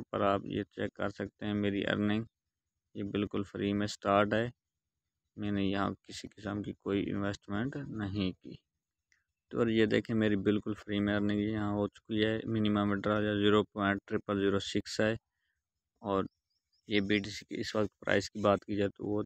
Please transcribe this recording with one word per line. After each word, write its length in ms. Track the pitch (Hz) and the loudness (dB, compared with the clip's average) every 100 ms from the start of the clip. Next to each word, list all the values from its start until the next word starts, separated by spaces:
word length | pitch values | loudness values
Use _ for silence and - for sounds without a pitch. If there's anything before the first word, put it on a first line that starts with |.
| 107 | -4
पर 100 | 107 | 0
आप 220 | 101 98 - | 2 0 -2
ये 180 | 101 101 | -6 -6
चेक 260 | - 104 - | -6 -8 -4
कर 140 | 101 | -6
सकते 340 | - 101 - 107 | -4 -10 -8 -4
हैं 80 | |
मेरी 300 | 104 101 101 | -2 0 0
अर्निंग, 420 | - 101 104 107 113 _ _ _ _ _ _ 107 | 0 0 0 0 -4 _ _ _ _ _ _ -8
ये 80 | 101 | -4
बिल्कुल 380 | 104 101 101 | -2 -2 -4
फ्री 280 | 95 101 101 | -6 -4 -2
में 120 | 101 104 | 0 -2
स्टार्ट 460 | - 104 98 104 | -2 4 4 4
है। 180 | 107 120 - _ _ _ _ _ _ _ - | 2 -2 -6 _ _ _ _ _ _ _ -8
मैंने 260 | 104 101 | -2 0
यहाँ 300 | 98 98 98 98 | 0 0 -2 -4
किसी 320 | - - - | -12 -14 -14
किस्म 340 | - 104 104 | -10 -6 -6
की 80 | 98 | -6
कोई 280 | - - 98 | -8 -2 -2
इन्वेस्टमेंट 760 | - 101 101 104 - 104 131 143 | 0 -2 -4 -6 -6 -6 -4 -6
नहीं 540 | 139 110 101 98 92 | -8 -6 -6 -2 -2
की। 240 | - 64 - _ _ _ _ _ _ _ _ - | -4 -14 -18 _ _ _ _ _ _ _ _ -6
तो 80 | 120 | 0
और 100 | 117 | 2
ये 160 | 110 110 | 4 4
देखें, 280 | 110 104 | 2 2
मेरी 220 | 110 107 101 | 2 2 2
बिल्कुल 360 | 101 104 107 | 2 0 0
फ्री 260 | 104 - 101 | -8 -4 0
में 140 | 101 | 2
अर्निंग 280 | 104 104 104 | 2 0 0
यहाँ 300 | 104 110 104 | 0 -2 -2
हो 140 | 104 104 | 0 -2
चुकी 340 | - - 107 | -4 -4 0
है। 180 | 110 113 - | 0 0 -2
मिनिमम 440 | 113 104 104 101 | 0 2 2 2
विड्रॉ 280 | 98 101 104 | 0 0 0
या 120 | 104 104 | 0 2
ज़ीरो 260 | 104 104 | 6 6
पॉइंट 380 | 98 107 98 98 - | 4 0 0 0 -2
ट्रिपल 320 | 107 - 101 | -4 -2 0
ज़ीरो 200 | 98 98 | 2 2
सिक्स 400 | - - - - | 0 -4 -4 0
है 160 | 110 117 _ _ _ _ _ _ _ _ | 0 0 _ _ _ _ _ _ _ _
और 260 | 110 95 - _ _ _ _ _ - | 0 0 0 _ _ _ _ _ -2
ये 120 | 104 | 0
बीटीसी 440 | 98 104 101 - - | 2 0 0 -10 -10
की 100 | - | -8
इस 200 | 107 107 | -4 -2
वक्त 160 | 104 - | -2 -4
प्राइस 280 | - 98 - | 0 0 0
की 120 | 107 | 2
बात 220 | 101 98 | 4 4
की 120 | - 101 | 0 -2
जाए 140 | 101 | -2
तो 160 | - 98 | -2 -6
वो 180 | 104 | -4